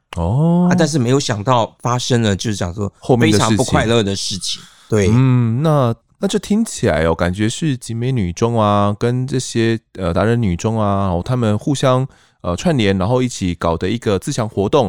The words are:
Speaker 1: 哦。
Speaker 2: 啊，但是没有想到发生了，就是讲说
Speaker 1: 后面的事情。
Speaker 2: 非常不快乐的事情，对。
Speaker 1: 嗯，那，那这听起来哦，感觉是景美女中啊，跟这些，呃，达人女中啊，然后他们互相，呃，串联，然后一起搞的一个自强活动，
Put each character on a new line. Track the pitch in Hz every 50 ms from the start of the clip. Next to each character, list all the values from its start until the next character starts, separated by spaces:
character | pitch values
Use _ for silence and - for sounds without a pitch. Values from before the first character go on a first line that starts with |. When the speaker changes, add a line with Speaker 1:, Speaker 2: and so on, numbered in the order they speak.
| _ _ -
Speaker 1:
哦。 | 85 82 87 107 135 156 165 170 175 180 175
Speaker 2:
啊， | 180 180
但 | 160
是 | 147 147
没 | 156 117 117
有 | 131 143
想 | 143 - 120 101 101
到 | 131 131 120 107 - - _
发 | - 127 120 123
生 | - - 127 117 117
了， | 107 98
就 | 90 - 113
是 | 104
讲 | 95 107 87 87
说 | 110 104 98 - _
Speaker 1:
后 | - - 139
面 | 117 131 160 -
的 |
事 | 143
情。 | 127 113
Speaker 2:
非 | 110
常 |
不 | 98 - -
快 | - 147 127
乐 | 110 117 120
的 | 107 98 98
事 | 98 - - 107 92
情， | - - - - - - - _ - -
对。 | 113 107 98 92 110
Speaker 1:
嗯， | 123 131 131 127 123 120 113 113 123
那， | 151 160 151 147 131 117 117 - _ _ _ _
那 | - 196
这 | - 208
听 | - - 202 214 233
起 | - - - -
来 | 110 82 76 80
哦， | 82 82
感 | - 90 85 90
觉 | 98 107 110
是 | - - 165 160 135
景 | 123 - - 113
美 | 117 120 127 135
女 | 123 98 87 87
中 | - 117 117 117 113
啊， | 107 104 104 104 101 101 104
跟 | - - 120 123 127 127
这 | 131 135 131
些， | - - - 117 113 113 113 110 - _ -
呃， | - 92 85 82
达 | 92 95
人 | 110 117 120
女 | 117 98 87
中 | 85 - 110 113 113
啊， | 107 101 101 98 98
然 | 95
后 | 90 85
他 | 87 - 127
们 | 127 117 107 104 107
互 | - - 143
相， | 131 - 135 127 127 131 135 _ _ _ _ _ _ -
呃， | 90 87
串 | 90 - 185 160 131
联， | 107 98 98
然 | 95 90 98
后 | 127 127
一 | 127 123
起 | - - 101 90 87
搞 | - - 85 82
的 | 80 - 92
一 | 110 120
个 | - 113 101
自 | 92 - - 143
强 | - 113 107
活 | - - 98 107
动， | - 151 123